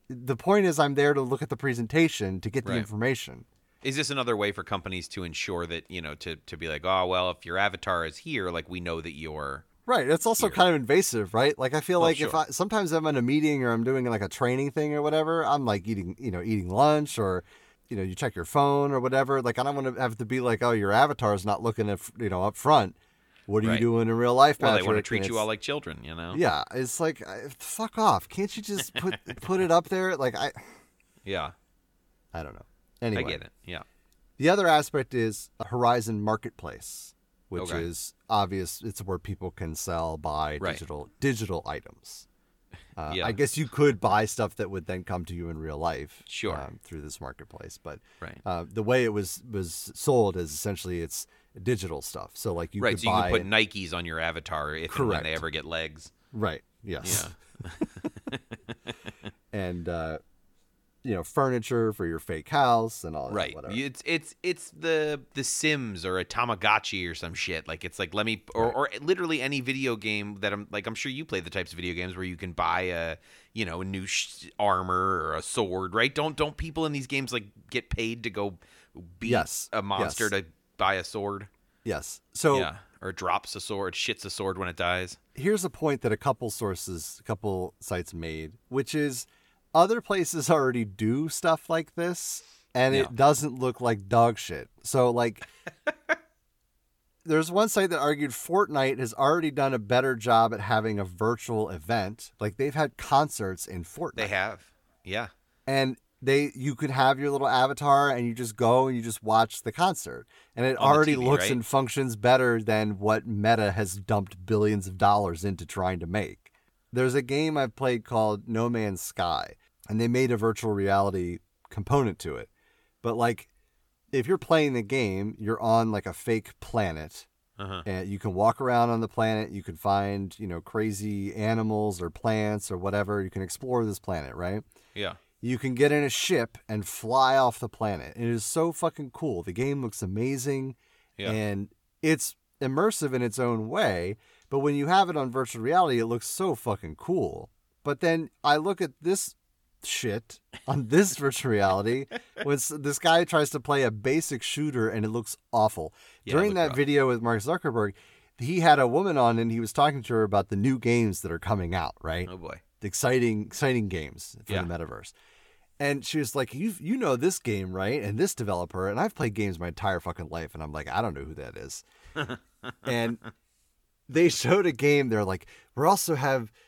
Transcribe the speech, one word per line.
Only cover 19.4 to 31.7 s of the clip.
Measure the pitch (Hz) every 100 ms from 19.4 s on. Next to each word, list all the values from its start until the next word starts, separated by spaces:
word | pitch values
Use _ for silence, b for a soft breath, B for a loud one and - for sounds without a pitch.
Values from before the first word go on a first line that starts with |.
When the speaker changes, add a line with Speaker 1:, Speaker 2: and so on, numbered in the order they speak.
Speaker 1:
Like, | 120 120
I |
don't | 135 143
wanna | 135 120
have | 127 113
to | 113
be | 127
like, | 123 113
"Oh, | 120
your | 113 98
avatar | 107 147 143 107 101
is | 101
not | 101
looking | 113 113 104
at, | 98 - -
you | 107
know, | 92
up | 101 -
front. | 147 151 95 - b b b b b
What | 107
are | 110
Speaker 2:
Right. | -
Speaker 1:
you | 117
doing | 113 113
in | 113
real | 120
life, | 123 143 143
Speaker 2:
Well, | 113
they | 107
Speaker 1:
Patrick?" | 95
Speaker 2:
wanna | 107
treat | - 110
Speaker 1:
And | 98
Speaker 2:
you | 113
Speaker 1:
it's |
Speaker 2:
all | 107
like | 107
children, | - 143 - 71
you | 62 82
know? | 85 139
Speaker 1:
Yeah. | 147 76 -
It's | 127 127 -
like, | 160 - -
I, | 98 139 -
fuck | - - 220 -
off. | 214 98 -
Can't | - 202 -
you |
just | 208 196 - 135
put, | 180
Speaker 2:
<laughs> | - - -
Speaker 1:
put | - 185
it | 185
up | 165 165
there? | 185 185 156
Like, | 127 -
I | 135 - B B B _ _ _
Speaker 2:
Yeah. | 98 92 73 - _